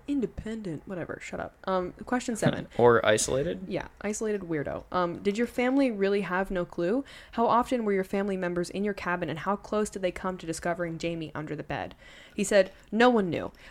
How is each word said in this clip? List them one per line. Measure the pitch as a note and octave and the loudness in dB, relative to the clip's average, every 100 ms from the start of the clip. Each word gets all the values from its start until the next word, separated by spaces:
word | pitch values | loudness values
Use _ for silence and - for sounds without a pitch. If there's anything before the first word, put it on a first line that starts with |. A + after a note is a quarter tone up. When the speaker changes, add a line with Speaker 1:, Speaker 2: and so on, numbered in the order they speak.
| - | -4
Speaker 1:
"independent." | C#4+ G3+ - A3 A3+ G3+ C#3+ | -2 -2 -4 -8 -8 -6 -8
Whatever, | - F#3 D3 - | -8 -8 -6 -8
shut | - - | -8 -8
up. | - - | -8 -8
Um, | - F#3 F3+ - | -2 -2 -2 -8
question | - B3+ B3 | -4 -2 -2
seven. | A3 - - - | 0 0 0 -4
Speaker 2:
<laughs> | - | 6
Or | A#2+ A#2 | 6 8
isolated? | - A2 - C3 D#3+ F#3+ F#3+ | 6 4 2 0 -2 -4 -6
Speaker 1:
Yeah, | F3 - - | -6 -6 -8
isolated | G3+ G#3+ A3 G#3 | -6 -4 -4 -4
weirdo. | E3+ D#3 - D2 - | -4 -4 -4 -6 -4
Um, | F3+ F3 - | -2 -2 0
"Did | G3 G3+ | -2 0
your | A#3+ | -2
family | - B3 C4+ C4 | 0 2 4 4
really | G3+ G3 G3+ | 2 2 2
have | F3 F3+ F#3+ | 0 -2 0
no | F#3 | -2
clue? | F3 - F3 B3+ C#4 - - | -4 -2 0 0 -2 -14 -8
How | - A#3 | 0 4
often | A3+ B3 B3 | 4 2 0
were | G#3+ | 2
your | G3 | 0
family | F#3+ G3 G3+ F#3+ | 0 -2 0 -2
members | F3+ F3 F3 | -2 -2 -2
in | F#3 | -2
your | G#3 | -4
cabin, | G3 F3+ F3+ E3 | -4 -4 -2 -2
and | D#3+ | -4
how | F#3+ | -2
close | G#3 - G#3+ G#3 | -4 -2 -2 -2
did | G3+ | -2
they | F3+ | -4
come | - F#3+ F#3 | -2 -6 -6
to | |
discovering | E3 D#3 F3 F3 E3+ D#3+ | -6 -4 -2 -2 -2 -2
Jamie | E3+ E3+ D#3 | -4 -4 -6
under | C#3 D#3 | -6 -6
the | D3+ | -8
bed?" | D3 C3 F2+ - - - - | -6 -6 -6 -12 -20 -20 -10
He | - | -4
said, | G3 G#3 F#3+ - - | 4 4 4 0 -2
"No | G#3+ B3 | 6 6
one | A#3+ F#3 | 6 2
knew. | B2+ F2 - | -2 -4 -10